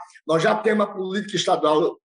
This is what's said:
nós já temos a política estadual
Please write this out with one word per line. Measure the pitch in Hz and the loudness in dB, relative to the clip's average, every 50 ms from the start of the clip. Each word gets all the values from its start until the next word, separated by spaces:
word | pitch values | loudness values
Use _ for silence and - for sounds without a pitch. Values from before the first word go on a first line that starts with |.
| - - - - _ | -14 -18 -20 -12 _
nós | 156 160 165 | -2 0 2
já | 175 214 214 | 2 2 0
temos | 214 - 220 214 214 202 | 2 0 0 2 2 0
a | 208 | -2
política | - 190 190 185 190 208 - - 190 | -4 -8 -8 -4 -4 -6 -6 -4 -6
estadual | 165 - 196 175 - 156 151 156 151 170 - - - _ _ _ | -4 0 0 0 2 2 2 2 2 2 0 -2 -6 _ _ _